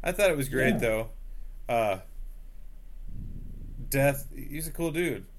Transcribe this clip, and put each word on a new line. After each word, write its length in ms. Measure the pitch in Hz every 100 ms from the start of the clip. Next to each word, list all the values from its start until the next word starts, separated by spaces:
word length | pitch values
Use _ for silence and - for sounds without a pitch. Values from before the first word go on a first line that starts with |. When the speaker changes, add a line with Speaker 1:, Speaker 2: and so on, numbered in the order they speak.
Speaker 1:
I 120 | -
thought 160 | 185 196
it 80 | 151
was 100 | 135
great, 280 | 131 135 -
Speaker 2:
Yeah. 20 |
Speaker 1:
though. 320 | 117 110 113 - - - - - -
Uh, 320 | 117 110 92 - - - - - - - - - - - - - - - - - - -
Death, 380 | 135 139 139 -
he's 320 | - - 147 160
a 60 |
cool 200 | - 165
dude. 340 | 156 175 107 92